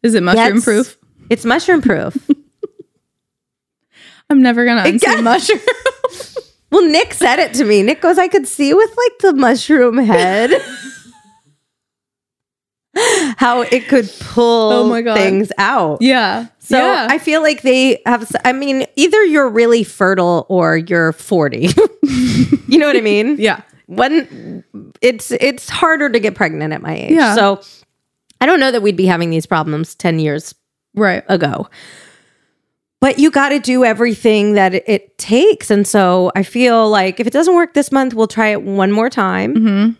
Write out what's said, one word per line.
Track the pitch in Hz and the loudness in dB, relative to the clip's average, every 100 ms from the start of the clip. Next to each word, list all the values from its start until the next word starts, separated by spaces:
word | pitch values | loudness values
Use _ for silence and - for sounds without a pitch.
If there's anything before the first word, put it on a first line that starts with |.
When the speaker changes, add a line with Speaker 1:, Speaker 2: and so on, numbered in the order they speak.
Speaker 1:
Is | 233 220 | 0 0
it | |
mushroom | 175 220 233 208 | 2 2 2 2
Speaker 2:
gets | - | 0
Speaker 1:
proof? | 208 254 - _ _ - | 0 -2 -8 _ _ -6
Speaker 2:
It's | 226 233 | -4 0
mushroom | 269 - 349 | -2 2 0
proof. | 262 160 - - - | 2 -2 -4 -8 -2
Speaker 1:
<laughs> | 285 _ _ - _ - _ _ _ _ _ _ _ _ _ _ _ - _ _ | -4 _ _ -18 _ -20 _ _ _ _ _ _ _ _ _ _ _ -20 _ _
I'm | 285 | 2
never | 254 233 240 | 4 4 2
gonna | 233 208 | 2 0
Speaker 2:
It | 240 | 0
Speaker 1:
unsee | |
Speaker 2:
gets | 392 233 | 0 0
Speaker 1:
mushroom. | 226 247 - 415 508 | 2 0 0 -2 0
<laughs> | 480 523 508 508 - 494 - - _ _ | -2 -4 -6 -10 -10 -16 -16 -16 _ _
Speaker 2:
Well, | 339 349 | 2 2
Nick | 302 - | 2 -2
said | - 320 269 | -2 0 0
it | 311 | -2
to | 240 | -2
me. | 233 208 | 2 2
Nick | 196 302 | 2 0
goes, | 339 349 | 0 2
"I | 359 | 2
could | 403 262 | 0 -2
see | - 285 | -4 0
with, | 330 440 453 | 2 2 0
like, | 494 480 | -2 0
the | 392 | 0
mushroom | 285 254 247 - 302 247 233 | 2 2 0 0 2 2 2
head | 233 226 180 196 240 | 2 2 2 0 0
<laughs> | 370 - 254 269 - - _ _ _ 143 147 _ _ _ _ _ _ _ _ _ _ _ _ _ - 480 415 302 226 | 0 -2 -16 -18 -20 -20 _ _ _ _ _ _ _ _ _ _ _ _ _ _ _ _ _ _ -4 0 0 -2 -2
how | 254 247 | 0 0
it | 240 254 233 | 0 -2 0
could | 269 202 - | 0 0 -8
pull | - - 233 233 214 | -8 0 2 2 2
Speaker 1:
Oh | 240 233 | 2 2
my | 233 | 0
God. | 233 220 | -2 0
Speaker 2:
things | 190 190 202 - | 0 0 -2 -2
out." | 202 262 165 151 | -2 0 -2 0
Speaker 1:
Yeah. | 240 254 220 208 233 _ | 0 2 0 -4 -10 _
Speaker 2:
So | - 262 | -2 0
Speaker 1:
Yeah. | 262 381 233 | 2 0 -2
Speaker 2:
I | 285 | -6
feel | - 311 | -2 0
like | 311 294 | 0 -2
they | 262 262 262 - - | 0 2 2 0 0
have, | 240 | -2
s-, | 220 - | -2 -4
I | - | -2
mean, | 262 277 269 - - | -2 -2 -4 -4 0
either | 320 427 | 2 4
you're | 403 302 269 | 2 2 0
really | 220 233 233 214 | 2 2 2 0
fertile | - 185 190 175 170 - | -2 0 0 0 0 0
or | 185 165 160 | 0 0 0
you're | 165 170 160 | -2 -2 0
forty. | 156 - 185 147 117 156 | -4 -4 -2 -2 -2 -2
<laughs> | - 440 - 285 262 254 233 254 - - | 2 0 0 -4 -2 -2 0 0 0 2
You | 302 | 2
know | 294 | 2
what | 254 | 0
I | |
mean? | 214 208 220 285 | 0 0 0 -2
Speaker 1:
<laughs> | |
Yeah. | 214 185 - _ _ | -2 -4 -10 _ _
Speaker 2:
When | 180 254 320 - - - - - 202 - _ | -4 0 0 -4 -14 -16 -18 -18 -20 -20 _
it's, | 233 226 - | -2 -2 -6
it's | 240 262 247 - | -2 -2 -4 -10
harder | - 339 320 285 | -2 0 0 0
to | 233 | -2
get | 208 190 | -2 -2
pregnant | 175 156 156 | -4 -4 -8
at | 156 | -8
my | 156 156 | -8 -10
age. | - | 0
Speaker 1:
Yeah. | 320 254 214 | 2 2 2
Speaker 2:
So | 202 196 - - _ _ _ _ _ _ | 2 0 -8 -20 _ _ _ _ _ _
I | 269 | 0
don't | 349 | 2
know | 269 | 2
that | 240 | 0
we'd | 208 180 | -2 0
be | 185 | 0
having | 170 170 | 0 -2
these | 165 160 | -4 -2
problems | 170 156 151 165 - | -4 -2 -4 -6 -6
ten | 185 160 | -4 -2
years | 156 147 - - _ _ _ 202 | -2 -4 -8 -20 _ _ _ -4
Speaker 1:
Right. | 208 180 - | -2 -2 -2
Speaker 2:
ago. | 185 151 120 - - - - - _ _ _ _ _ _ _ _ _ | -2 -2 -6 -10 -14 -20 -20 -20 _ _ _ _ _ _ _ _ _
But | 262 262 | -2 2
you | 302 | 2
gotta | 285 277 285 | 2 0 -2
do | 233 254 247 | -2 0 2
everything | 214 240 214 233 214 208 | 2 -2 0 0 2 2
that | 208 190 | 2 2
it, | 185 - | 0 -2
it | 208 - _ | -4 -4 _
takes. | - 226 392 427 - | -2 2 2 2 0
And | 202 202 | 0 2
so | 214 185 180 180 - | 2 2 2 0 -2
I | |
feel | 190 240 247 226 220 | -4 0 2 2 2
like | 214 190 185 | 2 0 -2
if | 233 | -2
it | |
doesn't | 269 330 | 0 2
work | 349 339 - | 2 2 -2
this | 285 | 0
month, | 269 262 233 | 0 -2 -2
we'll | 220 | -2
try | 220 220 | 0 0
it | 208 | 0
one | 196 196 190 | -4 -2 0
more | 208 233 | 0 -2
time | 262 190 185 208 254 | -2 -2 -2 -2 0
Speaker 1:
Mm-hmm. | 220 196 214 226 | 0 2 0 -2